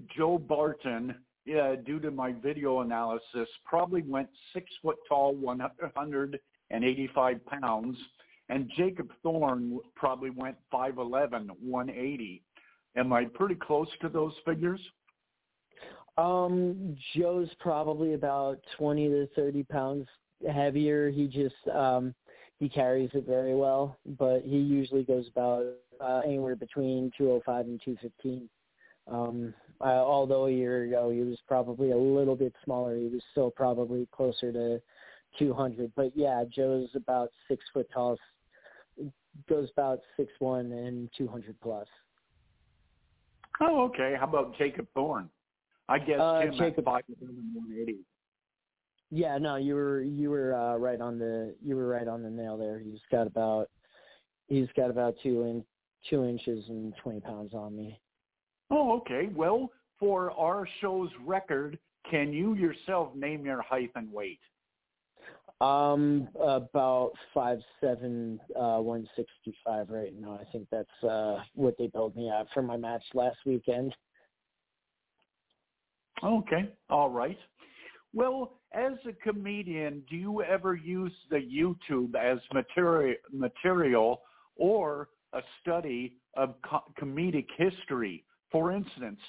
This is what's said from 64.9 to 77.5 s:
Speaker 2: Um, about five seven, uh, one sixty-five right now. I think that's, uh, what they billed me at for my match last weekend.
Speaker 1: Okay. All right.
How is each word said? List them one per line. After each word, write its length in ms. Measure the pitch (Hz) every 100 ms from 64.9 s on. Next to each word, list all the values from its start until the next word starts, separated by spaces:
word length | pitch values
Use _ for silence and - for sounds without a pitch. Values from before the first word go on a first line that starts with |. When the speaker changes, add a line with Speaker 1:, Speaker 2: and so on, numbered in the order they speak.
| _ _ _ - - - -
Speaker 2:
Um, 680 | 135 143 143 143 147 147 131 -
about 720 | 151 131 123 143 131 127 120 - -
five 260 | 143 123 120 - -
seven, 600 | 135 117 123 120 113 110 - -
uh, 200 | 117 113
one 280 | 113 117 110
sixty-five 760 | - - - 113 - 117 107 98
right 280 | 110 104 104
now. 220 | 104 101
I 100 | 110
think 160 | 117 98
that's, 320 | 113 107 -
uh, 360 | 117 110 107 101 -
what 220 | - 131 120
they 100 | 120
billed 280 | 110 110 107
me 140 | 117
at 160 | 107 107
for 80 | 139
my 160 | 123 120
match 260 | 117 117 -
last 240 | 127 123 -
weekend. 500 | 135 123 - 123 135 - _ _ _ _ _ _ _ _ _ _ _ _ _ _ _ _ _ _ _ _ _ -
Speaker 1:
Okay. 460 | 196 220 - 160 202 - -
All 220 | 151 143
right. 280 | 123 131 196 -